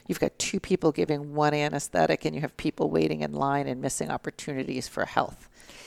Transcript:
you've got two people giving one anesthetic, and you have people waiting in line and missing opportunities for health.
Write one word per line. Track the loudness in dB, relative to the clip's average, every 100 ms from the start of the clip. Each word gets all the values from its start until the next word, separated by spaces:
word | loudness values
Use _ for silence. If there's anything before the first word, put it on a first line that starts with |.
| -6
you've | -2
got | -2 0
two | -2 -2
people | 0 2 4
giving | 2 0 0 -2 2
one | 2
anesthetic, | 4 2 0 0 4 4 4 0
and |
you | -2
have | -6 -2
people | -4 0 0
waiting | 2 2 0
in | -2
line | -2 0 0 0
and | -2
missing | -4 -4 -4
opportunities | -4 -6 -10 -6 -4 -4 -4 -6
for | -4 -2
health. | 0 0 -4 -20 -20 -20 -20